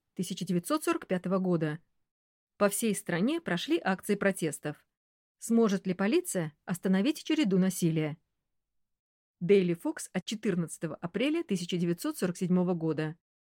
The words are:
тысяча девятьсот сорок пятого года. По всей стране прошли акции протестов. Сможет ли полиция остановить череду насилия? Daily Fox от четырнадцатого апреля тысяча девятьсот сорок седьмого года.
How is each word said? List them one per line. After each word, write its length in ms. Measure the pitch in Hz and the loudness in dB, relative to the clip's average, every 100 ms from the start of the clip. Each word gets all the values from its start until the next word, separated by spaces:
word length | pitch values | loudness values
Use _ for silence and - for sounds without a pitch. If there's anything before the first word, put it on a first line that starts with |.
| _ | _
тысяча 320 | - 180 185 185 | -8 -6 -6 -2
девятьсот 380 | 175 - 311 | -2 0 -2
сорок 220 | - 330 - | 0 -4 -2
пятого 320 | 180 175 190 | -4 0 0
года. 400 | 185 170 156 151 _ _ _ _ _ _ _ - | 2 0 0 -6 _ _ _ _ _ _ _ 0
По 120 | 202 | 0
всей 260 | - 226 196 | 2 -2 -2
стране 460 | - 170 226 330 | -2 0 2 0
прошли 400 | 202 175 - 339 | -2 -4 0 0
акции 320 | - 190 - 202 | 0 -4 -2 0
протестов. 720 | 196 190 160 - 147 143 _ _ _ _ _ _ | 0 0 -4 -4 -8 -8 _ _ _ _ _ _
Сможет 460 | - 233 226 190 185 | 0 4 4 2 -2
ли 80 | |
полиция 600 | 180 196 330 - 185 156 - | -2 2 2 0 -4 -4 -8
остановить 600 | - 180 196 185 226 320 | -8 -4 2 4 2 0
череду 360 | - 320 240 190 | -2 2 4 4
насилия? 580 | 185 - 170 160 156 156 _ _ _ _ _ _ _ _ _ _ _ - | 2 2 0 2 -2 -4 _ _ _ _ _ _ _ _ _ _ _ -8
Daily 360 | 170 202 180 170 | 4 6 6 0
Fox 300 | 302 - - | -4 -6 -6
от 100 | 185 | -8
четырнадцатого 720 | - 214 220 180 160 - 160 - | -6 -6 -2 -2 -4 -6 -8 -8
апреля 480 | 175 202 269 330 | -6 -2 0 0
тысяча 320 | - 190 175 175 | -2 -4 -2 -2
девятьсот 400 | 170 170 294 311 | 0 -2 -4 -4
сорок 200 | 180 175 | -4 -2
седьмого 360 | 180 180 180 | 0 2 2
года. 440 | 175 160 156 156 175 _ _ | 0 -2 -2 -4 -6 _ _